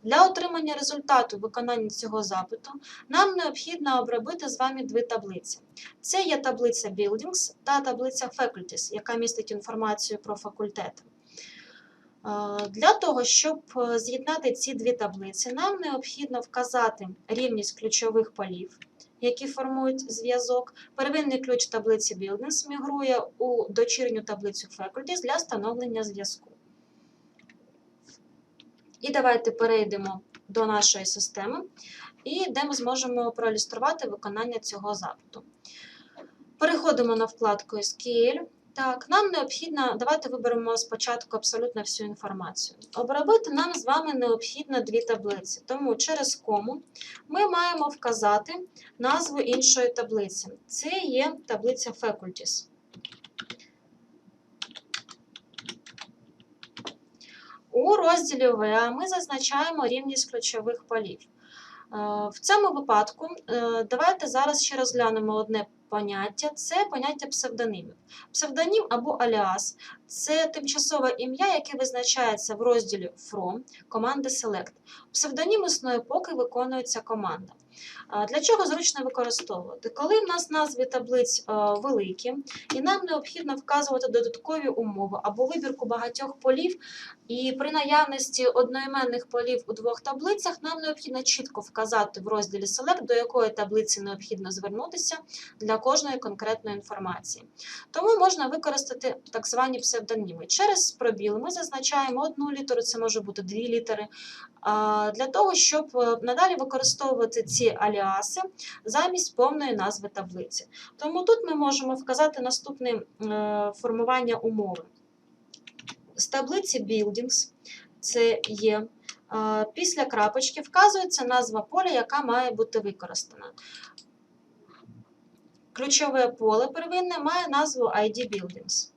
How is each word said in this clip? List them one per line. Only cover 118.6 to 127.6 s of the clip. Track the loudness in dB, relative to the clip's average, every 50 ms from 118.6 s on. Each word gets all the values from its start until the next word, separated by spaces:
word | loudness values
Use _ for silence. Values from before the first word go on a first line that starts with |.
| 2 4 4 4 -2 -6 _ _ _ -20 -20 _ _ _ -4
е, | -2 0 2 2 0 0 -2 -2
після | -2 -2 0 2 0 0
крапочки | 0 2 2 2 2 2 0 -2 0 -4 -6
вказується | -12 4 6 8 8 8 8 4 0 0 -2 -2 0
назва | 2 2 2 2 2 -2 -4
поля, | -4 0 0 2 2 4
яка | 2 2 0 0 0 -2
має | 0 2 2 2 2 0
бути | 0 0 -2 0 0 -2
використана. | -2 -2 -8 -8 -14 -8 -8 -8 -8 -8 -14 -20 -20 -18 -18 -20 -20 -20 -20 -20 -20 -20 -20 -20 -20 _ _ _ _ _ _ _ _ _ _ _ _ _ -20 -20 -20 -20 -20 -20 -20 _ _ _ _ _ _ _ _ _ _ _ _ _
Ключове | _ -6 0 2 4 4 4 4 4 4 4 2
поле | 2 2 2 4 4 4 2
первинне | 2 -2 -6 -6 -2 0 0 0 0 -2 -2
має | -2 0 0 0 0 2
назву | 2 2